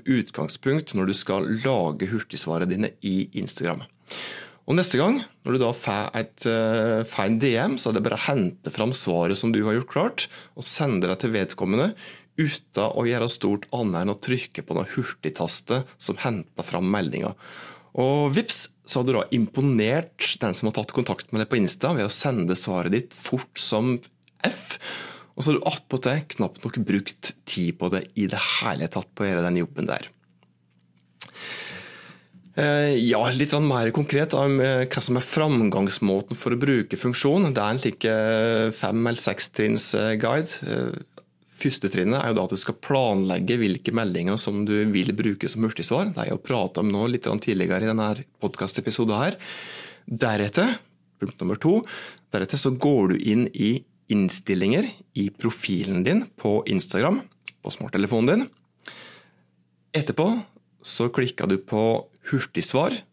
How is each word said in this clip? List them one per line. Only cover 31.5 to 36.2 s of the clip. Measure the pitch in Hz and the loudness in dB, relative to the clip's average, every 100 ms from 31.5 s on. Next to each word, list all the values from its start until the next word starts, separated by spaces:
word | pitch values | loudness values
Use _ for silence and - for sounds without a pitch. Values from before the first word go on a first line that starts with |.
| - - - - - - - _ - - - | -12 -12 -14 -16 -18 -20 -20 _ -20 -10 0
Eh, | 147 147 147 131 | 2 4 4 4
ja, | 117 110 120 131 | 4 4 4 2
litt | 147 | 2
sånn | 147 151 | 2 2
mer | 127 113 | 2 2
konkret | 113 147 139 156 139 | 2 2 2 2 2
om, | 139 135 | 2 4
eh, | 131 131 127 | 4 2 0
hva | - | -2
som | - 127 | 0 0
er | - | 0
framgangsmåten | - 156 123 107 98 98 - 101 98 | 2 4 4 4 2 0 2 2 2